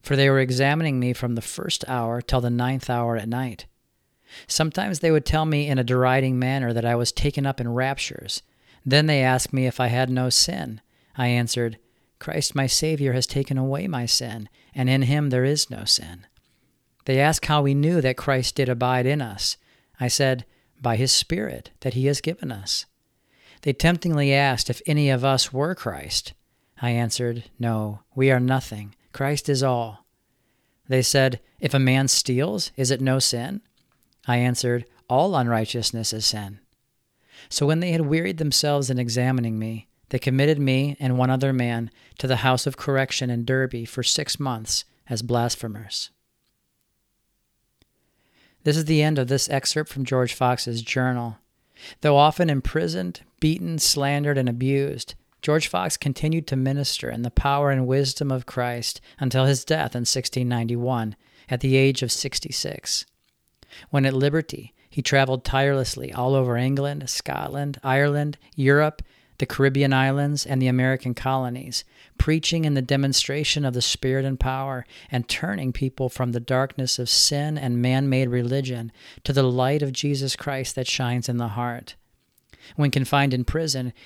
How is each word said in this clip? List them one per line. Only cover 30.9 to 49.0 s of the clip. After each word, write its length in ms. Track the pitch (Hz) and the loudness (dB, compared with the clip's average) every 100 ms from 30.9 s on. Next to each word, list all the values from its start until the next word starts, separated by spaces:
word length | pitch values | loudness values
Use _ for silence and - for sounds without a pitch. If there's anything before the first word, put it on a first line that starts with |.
| 131 | 0
said, 400 | 123 139 131 120 - _ | 4 4 2 0 -10 _
"If 120 | 151 | -2
a 60 | 135 | 2
man 300 | 131 131 135 | 4 4 2
steals, 640 | - - 123 156 208 - - | 2 0 0 -2 -4 -6 -2
is 140 | 127 | 0
it 100 | 131 | 0
no 200 | 131 131 | 2 2
sin?" 400 | 131 120 131 202 - _ _ _ _ _ - | 0 -2 -6 -10 -12 _ _ _ _ _ -2
I 120 | 120 | 2
answered, 460 | 123 120 123 120 117 _ - | 2 0 0 -2 -4 _ 0
"All 280 | 127 185 160 | 2 2 2
unrighteousness 760 | 120 113 110 120 113 113 110 | 0 0 -2 -4 -4 -4 -6
is 140 | 110 104 | -2 -2
sin." 320 | 107 101 104 _ _ _ _ _ _ _ - - | -4 -8 -14 _ _ _ _ _ _ _ -20 -10
So 180 | - 143 | -2 0
when 140 | 160 | 2
they 120 | 180 | 2
had 100 | 165 | 0
wearied 360 | 147 160 180 165 | 2 0 0 -2
themselves 520 | 156 - 147 143 131 | 0 0 2 2 0
in 80 | 127 | 0
examining 600 | 120 117 127 127 117 110 | 0 0 2 0 0 -2
me, 280 | 110 113 - _ _ | -4 -8 -12 _ _
they 100 | 131 | -4
committed 400 | - 131 143 147 | 0 2 4 4
me 380 | 135 131 143 143 | 2 2 0 -2
and 180 | 135 123 | 0 2
one 140 | 127 | 2
other 220 | 131 139 | 2 2
man 380 | 131 120 117 113 - _ - | 0 0 -2 -6 -10 _ -8
to 80 | 131 | -2
the 100 | 123 | 0
house 300 | 131 131 143 | 2 2 0
of 100 | - | -4
correction 540 | - 135 131 - 127 | -2 0 0 -2 -2
in 140 | 120 | -2
Derby 400 | 117 131 131 123 | 0 0 0 -4
for 180 | 117 - | -8 -4
six 380 | 123 - - - | -2 -2 -4 -4
months 440 | 139 117 110 - - _ - | -4 -4 -4 -6 -6 _ -8
as 140 | 117 | -6
blasphemers. 880 | 120 120 120 - 113 104 101 - - _ _ _ _ _ _ _ _ _ _ _ _ _ _ _ _ _ _ _ _ _ _ _ _ _ | 0 0 0 -2 -8 -10 -10 -10 -10 _ _ _ _ _ _ _ _ _ _ _ _ _ _ _ _ _ _ _ _ _ _ _ _ _
This 120 | 151 151 | 0 0
is 80 | 156 | 2
the 160 | 156 | 4